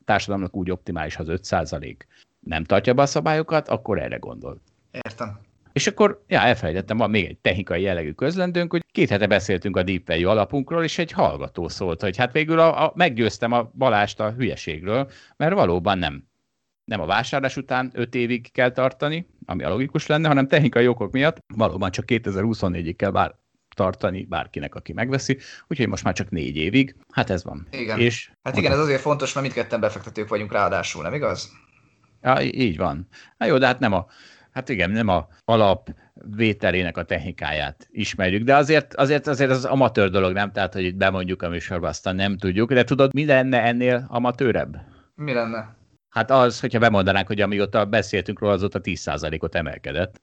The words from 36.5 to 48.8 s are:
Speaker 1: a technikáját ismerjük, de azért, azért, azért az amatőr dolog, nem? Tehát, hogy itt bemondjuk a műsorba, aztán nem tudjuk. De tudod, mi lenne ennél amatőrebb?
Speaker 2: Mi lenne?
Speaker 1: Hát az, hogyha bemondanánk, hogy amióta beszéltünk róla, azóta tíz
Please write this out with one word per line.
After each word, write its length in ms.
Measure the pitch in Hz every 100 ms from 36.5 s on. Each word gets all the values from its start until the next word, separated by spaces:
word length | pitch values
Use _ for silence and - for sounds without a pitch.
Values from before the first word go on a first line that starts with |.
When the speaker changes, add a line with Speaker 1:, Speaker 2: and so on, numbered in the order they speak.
| 104 95 90 87 80
Speaker 1:
a 60 |
technikáját 840 | - 87 73 82 78 76 71 - -
ismerjük, 520 | - 104 - 92 101
de 120 | 117 139
azért, 380 | 139 151 - -
azért, 320 | 139 147 147
azért 240 | 127 139
az 140 | 131 127
amatőr 440 | 135 123 117 98
dolog, 240 | 95 92
nem? 180 | 92 101
Tehát, 220 | 101 92
hogy 100 | 98
itt 120 | 92 92
bemondjuk 460 | 98 95 92 90
a 80 | 87
műsorba, 380 | 85 - 90 82
aztán 280 | 76 98 92
nem 220 | 98 95
tudjuk. 360 | 98 92 113
De 100 | 127
tudod, 300 | 120 135 135
mi 120 | 135 151
lenne 360 | 131 131 127
ennél 440 | 113 120 127 123 131
amatőrebb? 680 | 120 123 120 131 95 69 76 - - _ -
Speaker 2:
Mi 180 | 151
lenne? 460 | 120 117 113 107 - _ _ _
Speaker 1:
Hát 200 | 117 113
az, 280 | 135 123 110
hogyha 200 | 127 117
bemondanánk, 480 | 117 104 95 98 95
hogy 140 | 104
amióta 440 | 101 101 98 110 101
beszéltünk 540 | 110 98 101 87 101
róla, 140 | 104
azóta 260 | 98 98
tíz 200 | 98